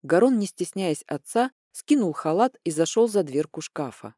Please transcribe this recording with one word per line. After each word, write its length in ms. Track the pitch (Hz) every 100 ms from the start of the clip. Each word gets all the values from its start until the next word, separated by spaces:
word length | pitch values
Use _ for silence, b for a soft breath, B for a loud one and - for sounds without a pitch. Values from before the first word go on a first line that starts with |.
Гарон, 360 | 139 175 247 240
не 80 | 202
стесняясь 560 | - 180 190 185 151
отца, 480 | - 143 - 233 254 _ _
скинул 400 | - - 294 185
халат 440 | 147 156 170 247 _
и 60 | -
зашел 360 | 156 165 226 233
за 140 | 202
дверку 380 | 151 135 151 160
шкафа. 540 | - - 135 - 110